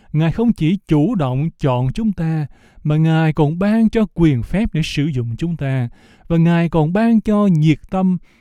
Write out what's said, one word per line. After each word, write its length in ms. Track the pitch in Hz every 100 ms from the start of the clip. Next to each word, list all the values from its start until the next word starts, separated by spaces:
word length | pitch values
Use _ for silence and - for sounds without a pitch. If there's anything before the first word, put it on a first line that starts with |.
| _
Ngài 180 | 151 160
không 220 | 214 233
chỉ 240 | - 156 202 -
chủ 280 | 151 160 226
động 340 | 131 131 160 -
chọn 340 | 147 123 127
chúng 180 | 220 226
ta, 360 | 175 160 160 143 - _ -
mà 140 | 151 151
Ngài 360 | 160 160 160
còn 260 | 147 143 170
ban 300 | 202 220 220
cho 160 | 233 208
quyền 300 | - 165 123
phép 300 | 110 180 233
để 80 | 156
sử 220 | 156 - 151
dụng 300 | 127 117 113
chúng 200 | 170 160
ta. 320 | 135 131 120 - _ _ -
Và 100 | 170
Ngài 320 | 165 170 170
còn 240 | 165 151
ban 280 | 196 226 220
cho 260 | 214 208 208
nhiệt 320 | 160 156 143 -
tâm, 280 | 190 190 180 - _